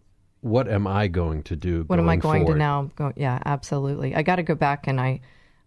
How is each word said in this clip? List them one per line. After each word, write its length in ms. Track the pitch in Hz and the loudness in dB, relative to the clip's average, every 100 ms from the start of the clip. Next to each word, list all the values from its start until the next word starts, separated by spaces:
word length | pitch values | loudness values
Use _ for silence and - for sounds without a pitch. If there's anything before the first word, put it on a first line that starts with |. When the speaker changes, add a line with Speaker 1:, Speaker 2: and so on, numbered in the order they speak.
| _ _ _ _ | _ _ _ _
Speaker 1:
what 280 | 117 113 113 | 0 0 2
am 180 | 104 101 | 0 2
I 220 | 98 104 | 2 2
going 340 | 87 82 78 | 0 0 -2
to 120 | - 80 | -4 -6
do 280 | 90 82 80 | -2 -2 0
Speaker 2:
What 120 | 175 | 2
am 100 | 85 | 4
I 80 | 165 | 2
Speaker 1:
going 40 | |
Speaker 2:
going 220 | 156 156 | 2 2
Speaker 1:
forward? 120 | 165 | 2
Speaker 2:
to 40 | 151 | 2
now 320 | 147 143 139 | 2 0 -4
go? 180 | - 143 131 | -6 -6 -2
Yeah, 240 | 139 123 | -2 -2
absolutely. 720 | - 143 - 143 139 143 139 | -2 -4 -4 -4 -2 -2 -2
I 80 | 160 | 0
gotta 200 | 156 180 | 0 0
go 120 | 165 | 0
back 320 | 151 143 143 - | 2 2 0 -2
and 140 | 131 | 0
I, 200 | 131 131 - - - _ | 0 -2 -8 -20 -20 _